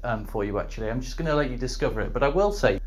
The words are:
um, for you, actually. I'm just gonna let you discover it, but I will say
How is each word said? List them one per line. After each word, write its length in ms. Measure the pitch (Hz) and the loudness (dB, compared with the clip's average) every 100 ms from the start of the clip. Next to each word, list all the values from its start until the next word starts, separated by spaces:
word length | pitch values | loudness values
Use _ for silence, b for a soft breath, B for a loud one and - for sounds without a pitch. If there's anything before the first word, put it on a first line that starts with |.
um, 220 | 120 110 104 | -4 -4 -2
for 180 | 113 | -2
you, 160 | 101 101 | -2 -2
actually. 300 | - - 110 | -4 -4 -4
I'm 100 | 123 | -2
just 160 | 127 - | -4 -4
gonna 180 | 165 | 0
let 160 | 147 139 | 2 0
you 60 | 127 | -2
discover 460 | 127 - 135 107 | -4 0 -2 0
it, 100 | 101 | -2
but 100 | 120 | 2
I 60 | 139 | 2
will 240 | 170 208 | 4 2
say 280 | 202 117 98 | 4 2 2